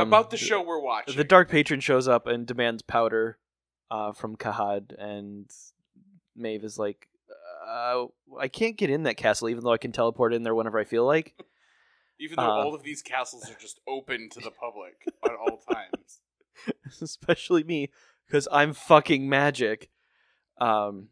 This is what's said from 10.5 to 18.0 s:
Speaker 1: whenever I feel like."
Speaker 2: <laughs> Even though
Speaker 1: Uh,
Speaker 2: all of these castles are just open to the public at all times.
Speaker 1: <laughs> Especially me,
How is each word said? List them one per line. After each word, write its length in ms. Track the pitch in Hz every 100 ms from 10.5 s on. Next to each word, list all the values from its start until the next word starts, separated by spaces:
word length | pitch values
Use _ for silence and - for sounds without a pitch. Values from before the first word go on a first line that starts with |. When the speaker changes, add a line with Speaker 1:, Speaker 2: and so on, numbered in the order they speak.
Speaker 1:
whenever 240 | 113 113 110
I 60 |
feel 200 | 104 117
like." 300 | 127 160 165 -
Speaker 2:
<laughs> 840 | - _ _ _ _ _ _ -
Even 160 | 156 160
though 60 |
Speaker 1:
Uh, 200 | 117 107
Speaker 2:
all 100 | 143 151
of 80 |
these 180 | 139 143
castles 480 | - 127 123 123 117
are 80 | 110
just 220 | 110 - -
open 400 | 135 135 120 110
to 80 | 120
the 120 | 113
public 420 | - 120 107 92 - - -
at 80 | -
all 260 | 117 113 113 -
times. 520 | 110 95 - _ - _ _ _
Speaker 1:
<laughs> 480 | - - - 135 -
Especially 600 | 160 - - 170 - 175
me, 260 | 160 156 139 _